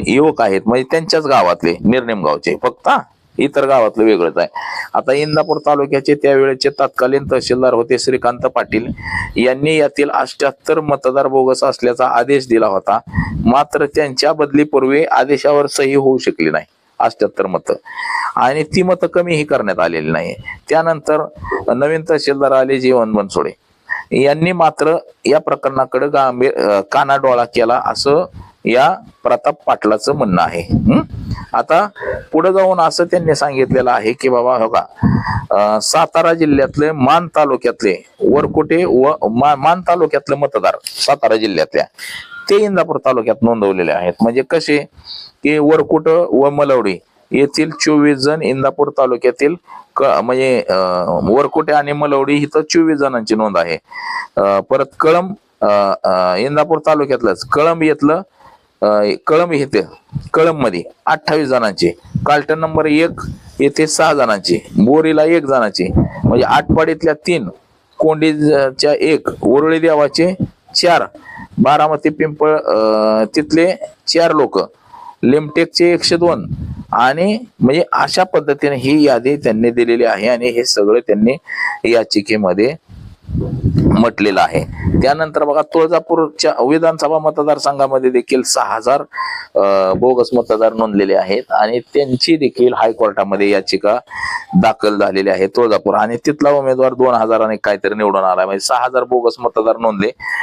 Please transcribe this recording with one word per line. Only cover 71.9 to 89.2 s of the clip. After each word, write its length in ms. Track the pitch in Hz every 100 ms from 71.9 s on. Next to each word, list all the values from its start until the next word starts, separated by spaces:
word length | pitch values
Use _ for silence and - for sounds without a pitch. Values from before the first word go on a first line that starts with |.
| 151 156
पिंपळ, 480 | 147 156 147 151 151
अ, 200 | - 107 110 107 107 107 110 160
तिथले 400 | 151 156 175 180 - _ -
चार 240 | 165 165
लोक, 280 | 156 123 95 85 _ _ - - -
लिमटेकचे 720 | 120 147 151 160 165 - 175
एकशे 240 | 165 - 170
दोन, 300 | 175 131 78 - - - -
आणि 480 | 113 127 151 190 226 247 -
म्हणजे 240 | 123 156 -
अशा 320 | - 143 -
पद्धतीने 520 | 185 165 147 139 143 135
ही 280 | 131 151
यादी 340 | 143 120 127 147
त्यांनी 340 | 127 107 117
दिलेली 320 | 120 117 117
आहे 260 | 117 98 110
आणि 200 | 120 123
हे 140 | 120
सगळं 360 | 123 107 104 117
त्यांनी 380 | - 104 113 139 - - - - 113
याचिकेमध्ये 840 | 117 110 104 101 107 95 92 120 160 _ - - - - - - - - -
म्हटलेलं 680 | - 107 117 110 101 95
आहे. 220 | 80 80 76 - - -
त्यानंतर 420 | 170 151 156 151
बघा, 180 | 147 147
तुळजापूरच्या 1040 | 151 165 160 165 160 165 156 151 156 -
विधानसभा 560 | 127 160 165 160 147 156
मतदारसंघामध्ये 920 | 156 156 147 135 143 139 135 131 127
देखील 320 | 123 - 131
सहा 340 | 120 131 104 110
हजार, 260 | 120 143 - -